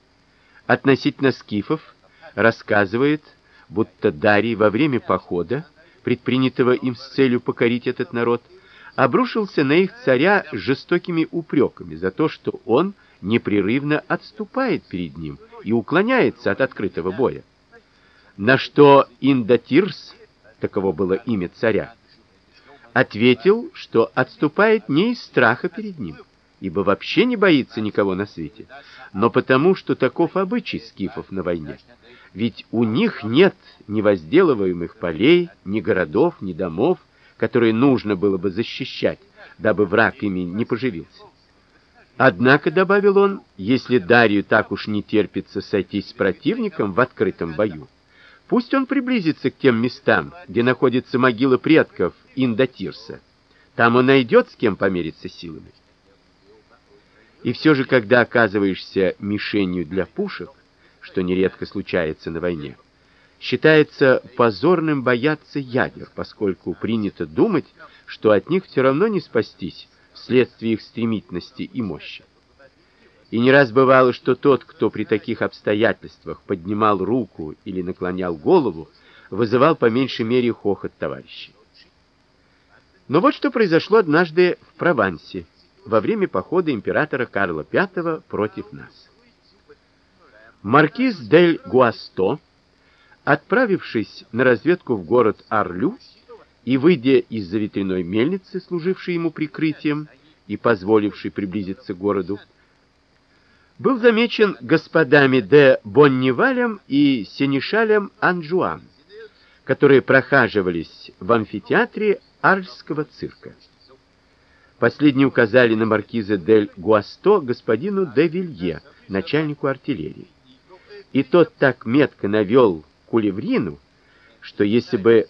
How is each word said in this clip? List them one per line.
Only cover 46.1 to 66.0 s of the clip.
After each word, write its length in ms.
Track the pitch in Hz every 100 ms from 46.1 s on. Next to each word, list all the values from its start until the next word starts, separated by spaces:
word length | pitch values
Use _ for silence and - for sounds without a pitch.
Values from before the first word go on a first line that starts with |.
с 20 |
противником 800 | - 98 87 143 226 214 - 104
в 80 | 90
открытом 540 | 127 - 101 - 82
бою, 340 | 78 107 78 67 _ _ _ - _ -
пусть 280 | 240 240
он 100 | 269
приблизится 680 | 262 285 247 247 160 143 135
к 60 | -
тем 240 | 135 113
местам, 540 | 123 - - 104 71 - -
где 160 | 117
находится 560 | 120 127 135 123 - 127
могила 380 | 127 110 135 127
предков 560 | 135 151 - - 87 - _ -
Индотирса. 840 | 127 110 131 - 87 - - 69 _ _ _ _ _
Там 220 | - 117 120
он 100 | 127
найдет, 440 | 135 120 226 247
с 40 |
кем 220 | - 113 92
помериться 540 | 101 90 80 - 90
силами. 420 | - 82 78 87 _ _ _ _ _ _ _ _ _ _ _ _ _ _ _ _ _
И 120 | 117
все 200 | 120 156
же, 120 | 135 127
когда 340 | 127 101 123
оказываешься 960 | 113 120 113 104 98 90 - 98 92 -
мишенью 680 | 101 104 - 104 95 90 78
для 180 | 92
пушек, 460 | 87 - 202 - 87 _ _ _ _ _
что 220 | - -
нередко 420 | 90 92 92 -
случается 640 | 90 104 92 95 80 78 -
на 100 | 82
войне, 360 | 87 82 71 64 _ _ _ _ _ _
считается 840 | - 123 156 156 147 - 139 127 - -
позорным 640 | 117 98 147 175 160 143
бояться 560 | 123 123 143 151 _ 147
ядер, 520 | 127 123 80 71